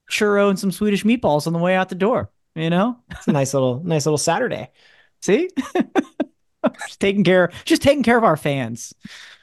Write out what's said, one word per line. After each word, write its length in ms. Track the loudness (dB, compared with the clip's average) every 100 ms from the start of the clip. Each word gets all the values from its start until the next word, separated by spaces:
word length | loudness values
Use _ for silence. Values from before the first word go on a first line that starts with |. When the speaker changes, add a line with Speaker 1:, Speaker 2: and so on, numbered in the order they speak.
| _
Speaker 1:
churro 380 | -2 0 2 2
and 100 | 0
some 100 | -2
Swedish 360 | -2 0 0 0
meatballs 420 | 0 2 0 0
on 60 |
the 60 | -2
way 160 | 0 0
out 120 | -2
the 80 | -2
door, 340 | 0 0 -4 _ _ -6
you 140 | -2
know? 300 | 0 0 -2 _
Speaker 2:
It's 180 | -6 -2
a 40 |
nice 220 | 0 0
little, 280 | 0 0 -2 -2
nice 200 | -2 0
little 120 | 0
Saturday. 540 | 0 -2 -2 -6 -10 _ _ _ _ _
Speaker 1:
See? 280 | 0 0 0 -6 -4 -4 -2 -4 -6
<laughs> 500 | -8 -10 _ _ _ -6 -4 -12
Just 120 | -4
taking 240 | -2 2
care, 300 | 4 4 2 -2
just 180 | 0 2
taking 220 | 4 2
care 140 | 2 4
of 80 | 4
our 100 | 2
fans. 580 | -2 -4 -6 -10 -14 -20 -20 -20 -20 -20